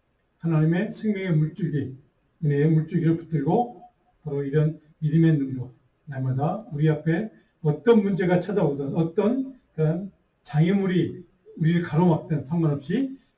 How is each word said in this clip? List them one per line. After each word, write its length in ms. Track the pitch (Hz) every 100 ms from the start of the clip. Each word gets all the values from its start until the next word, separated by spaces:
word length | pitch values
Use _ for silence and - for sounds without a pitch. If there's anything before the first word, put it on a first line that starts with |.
| _ _ _ _
하나님의 540 | 165 156 156 175 220
생명의 420 | - 220 196 190
물줄기, 600 | 151 156 - 147 135 - - _ _ _ -
은혜의 260 | 147 143 156
물줄기를 480 | 156 156 170 156 165
붙들고 680 | - 151 151 226 240 - - _ _ _
바로 200 | 151 139
이런 360 | 139 151 156 165 _ -
믿음의 380 | 151 165 165 147
눈으로 360 | 135 127 123 _ _ _
날마다 600 | - 131 131 131 156 208 -
우리 180 | 147 156
앞에 420 | 151 160 170 220 - _ -
어떤 400 | 151 - 233 214
문제가 360 | 196 165 175 180
찾아오든 560 | 208 196 151 139 135
어떤 640 | 170 165 - 208 269 - - _
그런 380 | 160 156 175 196 _ _ _
장애물이 800 | - 147 175 202 190 185 123 - - _ - -
우리를 240 | 160 170
가로막든 640 | 139 151 180 151 - 139
상관없이 720 | 127 170 156 143 - 240 269 - _